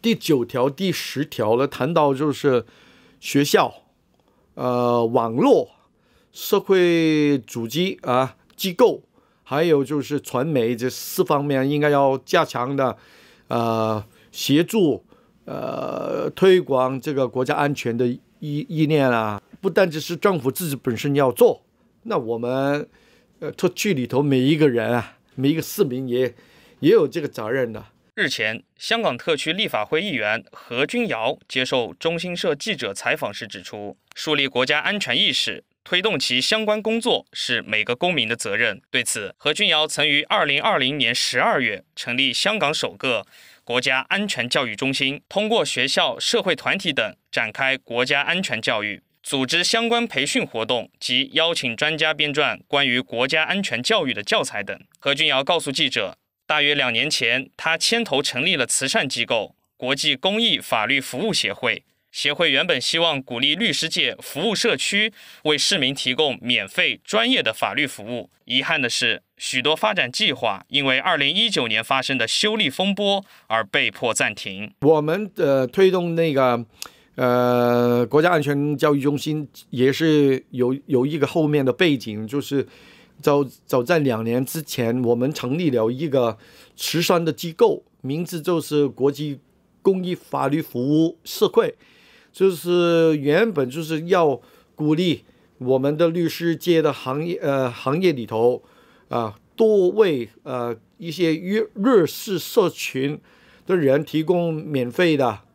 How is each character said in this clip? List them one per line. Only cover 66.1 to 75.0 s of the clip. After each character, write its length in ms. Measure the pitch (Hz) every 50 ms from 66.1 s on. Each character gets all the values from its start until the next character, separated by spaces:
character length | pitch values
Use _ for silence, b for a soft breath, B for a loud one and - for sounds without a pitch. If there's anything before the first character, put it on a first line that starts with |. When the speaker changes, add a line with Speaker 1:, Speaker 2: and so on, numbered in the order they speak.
| 127
Speaker 2:
供 240 | 120 156 143 123 -
免 240 | - 120 123 113 101
费 360 | 95 - - 180 147 117 - _
专 260 | - - 214 226 240
业 140 | 262 214 143
的 100 | 110 110
法 200 | - - 107 98
律 120 | 127 147
服 320 | 131 - - 104 110 123 120
务。 120 | 107 - _ _ _
遗 180 | - 117 131 135
憾 180 | - 165 151
的 80 | 131 117
是， 320 | - - 127 117 110 - _ _ _ _
许 240 | - - - 131
多 140 | 120 143 156
发 180 | - - 214 208
展 160 | 180 143 123
计 220 | 123 - 214 196
划 340 | 135 - - 113 98 98 - _
因 160 | - 143 139
为 120 | 135 131 131
二 200 | - 185 175 151
零 120 | 139 139 160
一 140 | 196 226 233
九 180 | 196 160 131 113
年 160 | 110 110 113
发 180 | - 135 135
生 160 | 127 - 139 127
的 80 | 113
修 300 | 113 - - - 208 214
例 140 | 220 208 143
风 260 | 131 - 185 196 196
波 280 | 190 208 196 202 196 196 b b b b b
而 140 | 110 113 110
被 260 | 98 - 143 131 113
迫 220 | 101 - - 120 110
暂 200 | - - 120 107
停。 380 | - - 110 95 95 104 113 - _
Speaker 1:
我 220 | - 139 160 156